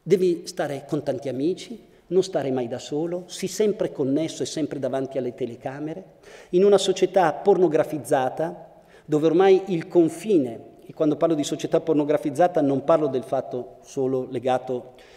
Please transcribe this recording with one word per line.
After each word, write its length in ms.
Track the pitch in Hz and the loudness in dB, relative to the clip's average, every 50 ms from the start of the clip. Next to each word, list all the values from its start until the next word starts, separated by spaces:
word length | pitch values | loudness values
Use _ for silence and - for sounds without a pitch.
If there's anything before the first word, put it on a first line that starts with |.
Devi 460 | _ 170 180 190 185 180 170 165 - | _ 2 2 2 4 0 0 -2 -6
stare 400 | - - - 170 143 143 135 - - | -14 -8 -6 -6 -6 -6 -10 -6 -4
con 140 | - 147 - | -4 -4 -2
tanti 260 | - 131 123 - 139 | -2 -4 -4 -4 -6
amici, 500 | 123 127 139 165 185 180 - - 233 214 - _ _ _ _ | -4 -2 -2 -2 -4 -4 -8 -16 -16 -16 -18 _ _ _ _
non 160 | _ 175 185 180 | _ 0 0 0
stare 280 | - - 160 139 139 | 0 -2 -4 -2 0
mai 160 | 131 131 123 | -2 -2 -2
da 120 | 117 127 120 | -4 -6 -8
solo, 460 | - - 151 147 165 170 170 180 175 | -8 -6 -6 -4 -4 -4 -6 -8 -10
sii 220 | - - - - 175 | -12 -12 -8 -8 -8
sempre 440 | - - 214 214 196 - - 156 - | -2 0 0 0 0 0 -4 -6 -2
connesso 500 | - 143 131 135 147 160 156 - - 139 | -2 -2 0 0 0 -2 -4 -6 -8 -8
e 40 | |
sempre 320 | - - 160 151 135 - 135 | -8 -4 -6 -6 -6 -6 -6
davanti 400 | 131 127 127 135 135 131 - 139 | -6 -4 -4 -4 -6 -4 -6 -6
alle 160 | 127 123 120 | -6 -6 -6
telecamere, 680 | - 131 117 120 120 - 139 131 143 151 156 160 175 185 - - _ _ - - - - _ | -6 -8 -8 -8 -10 -12 -12 -10 -8 -10 -10 -10 -12 -14 -18 -20 _ _ -20 -20 -20 -14 _
in 140 | - 180 190 | 2 4 6
una 140 | 202 202 190 | 6 6 4
società 520 | - 185 180 - 185 180 - 196 180 160 147 | 4 0 0 0 0 2 4 4 4 4 2
pornografizzata, 1500 | - - 196 196 175 185 170 151 156 147 - - 151 120 - 147 135 131 127 - - 156 165 180 - - - - - _ _ - - _ | 0 2 4 4 6 4 4 4 2 0 0 -2 -10 -2 0 0 0 0 -2 -2 -4 -6 -6 -6 -12 -18 -20 -20 -20 _ _ -20 -20 _
dove 220 | - 147 151 147 | -2 0 2 2
ormai 380 | 160 156 175 190 196 190 185 190 | 4 4 6 6 8 6 6 4
il 200 | - 190 165 165 | 0 -4 -4 -4
confine, 760 | - - 175 170 160 160 - - 214 214 165 131 120 113 110 - - - - - | 2 4 4 4 4 2 -2 2 4 4 4 4 2 -4 -10 -16 -20 -20 -20 -20
e 80 | - - | -20 -4
quando 220 | - 160 151 151 | 0 2 2 2
parlo 180 | 143 170 165 165 | 2 2 2 2
di 100 | 151 143 | 0 0
società 360 | - 160 147 - 160 - 160 | -2 -4 -4 -4 0 0 0
pornografizzata 840 | 160 165 156 147 147 143 151 143 - 156 135 131 175 180 180 160 147 | 2 2 2 2 2 2 0 0 0 -2 2 2 2 2 4 2 2
non 220 | 139 139 131 127 | 2 0 0 2
parlo 240 | - 165 160 156 143 | 2 2 2 2 0
del 160 | 127 127 - | -2 -2 -4
fatto 560 | - - 131 - - - 123 120 - - - - | -2 -4 -4 -4 -4 -8 -8 -10 -10 -16 -20 -20
solo 440 | - - 143 131 127 131 131 127 120 | -10 -4 -2 -2 0 0 -2 -4 -4
legato 640 | - 123 113 127 127 127 - - 127 123 120 - - - - - - | -8 -4 -2 0 -2 -2 -2 -4 -8 -8 -8 -12 -20 -20 -20 -20 -20